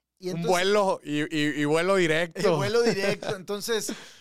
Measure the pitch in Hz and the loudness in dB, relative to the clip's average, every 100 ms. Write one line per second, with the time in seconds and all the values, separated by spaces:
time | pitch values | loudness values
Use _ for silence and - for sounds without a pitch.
0 | _ _ 180 170 170 175 190 208 190 175 | _ _ -8 -4 2 2 4 4 2 0
1 | 147 147 151 156 147 143 147 160 180 196 | -2 -2 -2 0 0 0 2 2 2 2
2 | 165 156 175 196 190 156 175 233 233 190 | 2 0 -2 -2 0 2 0 2 2 2
3 | 196 196 - 202 170 202 220 220 208 - | -2 -2 -6 -8 -8 -8 -4 -4 -4 -10
4 | - - | -14 -20